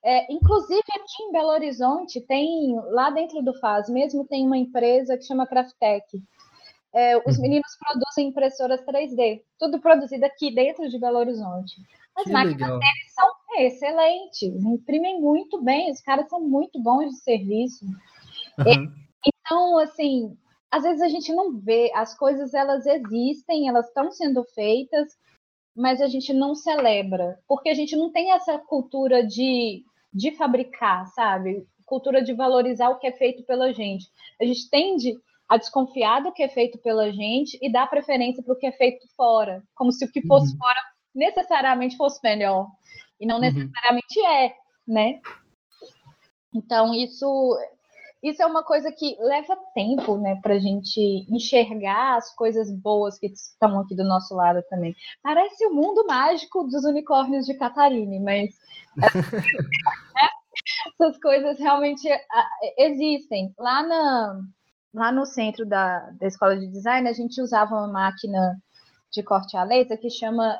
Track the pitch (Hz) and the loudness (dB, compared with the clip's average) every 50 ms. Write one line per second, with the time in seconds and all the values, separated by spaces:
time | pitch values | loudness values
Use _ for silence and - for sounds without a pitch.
0 | - 233 254 254 247 - 294 330 - - 415 415 415 415 359 403 427 - 415 403 | 2 4 2 2 2 0 -2 2 4 4 4 4 0 0 -2 -2 0 -2 -6 -10
1 | 403 403 - - 440 427 339 330 311 320 311 311 302 294 262 226 247 254 277 330 | -10 -12 -14 -12 -10 -2 -2 0 2 2 0 0 -2 -4 -6 -2 0 0 0 0
2 | 370 349 - 254 240 _ 269 269 285 320 339 330 302 269 240 226 202 165 202 240 | -4 -8 -10 -12 -4 _ -2 0 0 0 -2 -2 -2 -2 -2 -4 -4 -2 0 0
3 | 254 285 285 311 320 330 320 311 262 247 247 254 - 220 208 208 208 214 240 254 | 0 0 0 -2 -4 -4 -6 -4 -4 -4 -4 -2 -2 0 0 0 -2 -2 -2 -2
4 | 277 302 285 277 277 277 285 269 269 262 262 262 254 247 254 247 240 240 247 254 | -2 0 -2 -6 -6 -4 -4 -2 0 0 2 0 -2 -2 -2 0 2 4 4 2
5 | 269 254 262 254 254 - 269 262 262 254 262 254 247 254 _ _ 247 214 208 202 | 2 0 -4 -6 -4 -6 -4 -4 -2 0 0 -2 -2 -2 _ _ 0 0 0 0
6 | 202 _ - 196 196 _ _ _ _ _ _ _ _ - _ _ _ _ - 233 | -4 _ -16 -16 -16 _ _ _ _ _ _ _ _ -20 _ _ _ _ 0 2
7 | 240 240 240 233 233 254 131 - 240 262 285 294 285 - - _ - 294 294 247 | 4 4 4 4 4 2 0 2 2 2 2 2 0 -2 -12 _ -8 -6 -2 -2
8 | 247 - - - 285 277 269 277 269 269 262 - 262 254 262 254 254 285 262 277 | -4 -4 -2 -2 -2 -2 0 0 0 0 0 -2 -2 -2 -2 -2 -4 -4 -2 -2
9 | 302 285 247 233 240 226 214 220 _ _ _ _ 320 320 277 320 - 330 320 302 | -2 -2 0 0 0 0 0 -4 _ _ _ _ -4 -2 -2 0 6 6 6 6
10 | 277 247 269 262 240 277 277 _ 302 285 226 233 254 277 320 320 330 277 240 247 | 6 -4 -4 -2 -2 -2 -2 _ -6 -2 2 2 2 2 0 -4 -8 -8 -6 -4
11 | 233 247 240 240 240 240 247 220 214 185 180 180 190 190 - - - _ _ _ | -2 -2 0 0 0 -2 -4 -6 -6 -8 -8 -10 -10 -12 -16 -20 -20 _ _ _
12 | _ _ _ - 403 381 330 262 226 180 151 135 - 131 127 - - 285 - - | _ _ _ -8 -4 0 2 2 2 2 0 -2 -4 -4 -4 0 0 0 0 0
13 | - _ _ - 254 - 370 _ _ - 466 392 262 247 247 254 285 285 320 330 | -6 _ _ 2 2 2 2 _ _ -6 -2 0 0 0 0 -2 -4 -2 2 4
14 | 320 320 339 359 392 359 - - - 185 185 185 190 220 233 240 240 - 277 311 | 4 4 2 0 -6 -12 -10 -6 -6 -6 -4 -2 -2 -2 -2 -2 -2 -2 -2 -2
15 | 330 370 381 359 302 294 294 330 392 - - 370 262 240 277 285 349 349 269 269 | 0 -2 -2 0 2 2 2 2 0 -2 -6 -4 0 0 0 0 0 -2 -6 -8
16 | _ - 269 277 294 294 - 349 330 294 269 277 311 381 _ 302 233 226 247 269 | _ 0 0 0 0 -2 -6 -6 -2 0 0 0 0 -2 _ -4 0 2 2 2
17 | 311 294 262 254 _ - 233 214 190 196 208 220 240 254 254 - 202 196 190 190 | 2 -2 -6 -10 _ -2 -2 0 0 -2 -2 -2 -2 -2 -6 -10 -12 -12 -12 -12
18 | _ _ _ - _ - - - - - _ - 139 - - 139 - - - - | _ _ _ -20 _ -20 -18 -16 -16 -14 _ 2 4 6 6 4 4 -2 -10 -16
19 | - _ _ _ - 285 - _ _ 320 320 349 359 359 349 320 311 302 302 - | -20 _ _ _ -2 -2 -2 _ _ -2 0 2 2 4 4 4 2 2 -2 -4
20 | 311 285 269 254 226 214 - - _ _ _ _ _ _ - 311 269 339 349 294 | -2 0 0 -2 -4 -4 -10 -16 _ _ _ _ _ _ -2 0 2 0 0 2
21 | 349 349 294 349 294 - 320 349 392 381 277 214 196 208 226 233 240 233 - 214 | 0 0 0 -2 -4 -2 -2 -2 0 -2 -4 -6 -2 0 2 4 4 2 2 0
22 | 220 226 - - - 269 285 269 285 262 233 277 277 277 277 269 220 285 277 320 | -4 -4 -4 0 0 0 0 0 -4 -4 -2 0 0 2 0 0 2 0 0 0
23 | 254 202 214 233 240 262 294 294 _ - 330 311 294 269 247 240 233 240 - 277 | 0 -4 -4 -2 0 -2 -2 -4 _ -4 -2 -2 0 2 2 0 0 0 -4 -4
24 | 277 339 381 - 349 294 269 254 240 - _ - 214 208 220 247 269 262 - 294 | -4 -4 -4 -4 -2 -2 0 -2 -2 -4 _ -4 0 0 0 0 0 -2 -2 -2
25 | 294 302 _ _ _ _ _ _ _ _ _ _ _ _ _ 226 240 254 262 254 | -2 -2 _ _ _ _ _ _ _ _ _ _ _ _ _ -4 -2 0 0 0
26 | 285 277 247 269 262 - 277 262 269 285 302 294 - 330 311 302 262 233 214 202 | 0 -2 -2 -4 -4 -2 0 0 0 0 -2 -4 -4 -2 -2 2 4 4 4 2
27 | 196 196 185 180 180 175 180 - _ _ 277 277 - 320 311 262 302 302 302 302 | 0 -2 -4 -4 -4 -4 -6 -10 _ _ -4 -2 0 -2 0 0 -2 -2 -2 -2
28 | 320 339 311 349 339 381 370 359 359 - 311 302 302 _ 311 285 254 - - 269 | -2 -2 -2 -2 0 2 2 2 2 -2 -4 -4 -4 _ -4 -4 -4 -4 -4 -2
29 | 269 262 254 247 240 214 202 220 254 262 254 247 240 226 202 185 - _ _ _ | 0 2 4 2 2 0 -2 -2 0 0 2 0 0 -2 -4 -8 -16 _ _ _
30 | _ _ - 196 202 302 302 - 320 269 247 247 254 247 - - 240 208 185 180 | _ _ -8 -4 -4 -4 -2 -2 -2 0 2 0 0 -2 -8 -4 0 0 0 0
31 | 185 190 _ - 233 214 196 185 185 190 190 202 185 _ _ _ _ - 269 262 | -2 -10 _ -2 0 0 0 0 -2 -4 -6 -6 -8 _ _ _ _ -6 -6 -4
32 | 262 277 262 269 262 226 254 226 262 254 262 247 247 254 247 214 240 247 262 254 | -2 2 2 2 2 0 -4 -2 0 2 4 4 2 2 0 0 2 0 0 0
33 | - 262 254 - 262 247 254 247 247 - 254 247 254 262 254 202 214 202 196 196 | -4 -6 -2 0 0 0 0 -2 -6 -4 -2 0 0 0 -2 -2 -6 -6 -6 -8
34 | 185 _ _ _ - - _ _ 226 240 247 240 - - - 285 330 392 381 311 | -10 _ _ _ -20 -20 _ _ -2 -2 -2 -4 -4 0 0 2 2 2 0 -2
35 | 240 254 220 - _ _ _ _ _ _ 214 233 226 - - 277 262 254 262 269 | -2 -2 -4 -6 _ _ _ _ _ _ 2 2 2 0 -2 -2 -2 -2 -2 -2
36 | 226 214 226 262 285 359 - - 302 269 269 254 233 240 240 226 _ 233 220 220 | 2 2 2 2 0 -4 -4 -2 -4 -2 0 0 0 0 0 -6 _ -2 0 2
37 | 214 208 202 196 208 214 226 262 294 285 - - 247 277 226 247 262 269 - 294 | 0 0 -2 -4 -4 -2 -2 -2 -2 -4 -8 -6 -6 0 0 0 0 2 0 -2
38 | 285 - 277 254 247 240 254 254 247 - 254 254 - 262 254 - 262 254 247 - | -2 0 0 0 0 -2 -4 -6 -4 -4 -4 -2 -2 -6 0 2 2 2 2 -2
39 | _ _ _ _ 262 240 226 220 220 220 185 190 - _ _ - 254 247 247 254 | _ _ _ _ 2 4 4 4 2 0 -4 -10 -12 _ _ 0 0 0 2 2
40 | 269 254 _ 294 - 165 277 277 151 139 135 151 247 247 247 254 - - _ _ | -4 -4 _ -4 2 6 6 6 6 4 0 0 0 0 0 0 -2 -8 _ _
41 | _ _ _ 262 285 370 392 370 359 370 339 285 262 269 262 247 247 254 247 - | _ _ _ 0 0 0 0 0 -2 0 0 2 2 2 2 2 0 -4 -2 0
42 | 294 285 277 - - 233 208 214 208 196 196 190 196 208 - _ _ _ - - | -2 -2 -2 0 0 0 0 2 0 0 0 0 -2 -4 -10 _ _ _ -20 -20
43 | - _ _ _ 202 226 226 233 247 254 - 139 135 277 135 240 233 240 247 240 | -20 _ _ _ -4 -2 -2 2 2 2 0 0 -4 -6 -8 0 2 2 2 2
44 | - _ - 415 415 359 320 277 262 247 254 _ _ _ _ _ _ - 220 214 | 0 _ -2 0 2 4 4 4 2 2 0 _ _ _ _ _ _ -4 0 0
45 | 214 226 277 - _ - - - _ _ _ _ _ _ _ _ - - _ _ | 0 0 -2 -4 _ -20 -20 -20 _ _ _ _ _ _ _ _ -20 -20 _ _
46 | _ _ _ _ _ _ _ _ _ _ _ 226 214 - 240 226 226 226 233 233 | _ _ _ _ _ _ _ _ _ _ _ -8 -6 0 2 2 4 4 2 -2
47 | 254 240 - - 269 277 269 269 262 254 233 - - - _ _ _ _ _ _ | -4 -6 -6 -4 -2 -2 0 2 2 2 2 0 -2 -8 _ _ _ _ _ _
48 | - - - _ - 294 302 302 359 339 320 320 320 - 320 302 269 311 302 - | -20 -20 -20 _ -6 -6 0 2 0 2 2 0 0 0 0 0 0 -2 -8 -6
49 | 311 294 240 - 220 247 285 294 302 302 381 381 381 - - 233 196 214 262 262 | -6 -8 -6 -2 0 0 0 0 -2 -2 -6 -6 -6 -10 -6 -4 -2 0 -2 -2
50 | - - 208 202 208 196 196 190 - 214 202 202 190 196 196 202 196 - - - | 0 -2 -2 -2 0 -2 -4 -2 0 0 0 2 2 0 -2 -2 -4 -6 -2 0
51 | 208 202 196 190 190 - 220 240 233 - - 247 233 214 220 214 202 196 196 214 | 0 0 0 -2 -4 -4 -4 -4 -2 2 4 4 4 4 0 -6 -4 -2 0 0
52 | 254 269 254 233 233 - - - 233 226 226 226 220 202 202 190 190 208 214 208 | 2 2 0 0 -2 -4 -8 -2 -2 -2 0 -2 -4 -4 -6 -6 -2 0 0 2
53 | 208 202 202 - - 196 196 - - - _ _ 220 214 202 196 196 196 196 180 | 0 -2 -4 -6 -10 -10 -10 -10 -20 -20 _ _ 2 2 2 2 -2 -4 -4 -2
54 | 190 196 185 185 185 - 196 185 180 175 175 180 175 - - 185 175 170 175 _ | 0 2 2 0 0 -2 -2 2 2 2 2 2 -2 -4 -6 -6 -6 -6 -6 _
55 | - - - _ _ 277 302 330 370 415 403 - 453 427 339 285 302 381 415 415 | -16 -20 -20 _ _ 0 2 2 2 0 0 -2 -2 0 2 2 0 2 2 2
56 | 440 392 277 254 262 302 339 320 311 - - 381 339 254 247 285 262 302 285 294 | 2 2 2 2 2 2 2 0 -4 -6 -4 -4 -4 -2 -4 -2 0 0 0 0
57 | 302 - 302 269 269 254 277 277 254 262 269 269 - 240 247 285 285 285 262 233 | 0 2 2 2 2 2 -2 -2 -2 -4 -6 -4 -4 -6 2 4 4 4 4 2
58 | 214 202 196 190 196 202 202 202 202 208 - _ _ _ - - - _ _ 143 | -4 -4 -4 -4 -2 0 0 0 -2 -4 -8 _ _ _ -20 -20 -20 _ _ 4
59 | 135 156 - 185 165 - - 214 170 - - - 139 - - - - - - - | 4 4 4 4 -4 -2 -4 -4 -2 -2 -2 -2 -4 -4 -4 -2 -2 -2 -4 -4
60 | - _ _ 262 285 320 - - _ _ _ - - - - - - - _ _ | -14 _ _ 2 2 2 2 -4 _ _ _ -12 -10 -8 -8 -8 -8 -10 _ _
61 | 330 320 - - - 311 277 285 269 294 294 - 277 302 285 285 285 294 285 277 | 2 2 2 0 0 2 2 4 2 0 -4 -2 2 2 2 4 2 0 -2 -2
62 | 262 311 285 - - _ 214 233 226 - - - 214 208 - - 262 311 294 262 | 0 0 0 0 -2 _ 0 0 0 0 -2 -6 -8 -8 2 4 4 4 4 0
63 | 302 302 302 277 285 _ 226 202 190 190 190 - 226 247 254 277 302 330 330 330 | 0 0 0 -2 -4 _ -6 -6 -6 -6 -10 -6 -2 0 0 0 0 0 0 0
64 | 311 285 262 240 220 208 196 190 190 190 - _ _ _ _ _ _ _ _ 214 | 2 2 2 0 0 -2 -6 -10 -12 -14 -16 _ _ _ _ _ _ _ _ -2
65 | 226 233 254 262 277 277 269 262 226 214 214 - 226 208 202 196 190 185 180 175 | -2 0 0 0 -2 -4 -4 -4 -4 -4 -4 -6 -4 -2 0 0 0 0 -2 -4
66 | 185 - - - 190 196 190 - - 190 196 196 190 190 185 196 196 233 247 262 | -6 -10 -14 -6 -6 -6 -2 2 2 2 2 0 -4 -10 -12 -6 -2 0 0 0
67 | 254 240 233 226 240 233 240 - 254 233 233 214 214 214 220 214 208 208 202 190 | 0 -2 -4 -4 -6 -8 -6 -6 -6 0 2 2 2 2 0 -4 -4 -4 -4 -2
68 | 190 190 190 190 - 208 202 190 185 185 180 190 _ _ _ _ _ _ _ _ | -2 -2 -2 -4 -10 -4 0 0 0 0 -2 -6 _ _ _ _ _ _ _ _
69 | _ _ - 208 202 - 208 190 190 196 - 190 180 196 233 254 254 254 220 220 | _ _ -10 -10 -2 0 0 0 0 -2 -4 -4 -2 2 4 2 2 2 -2 -6
70 | 226 240 240 - - 220 226 233 226 220 214 - | -6 -8 -8 -6 -6 -4 -2 0 0 -2 -2 -4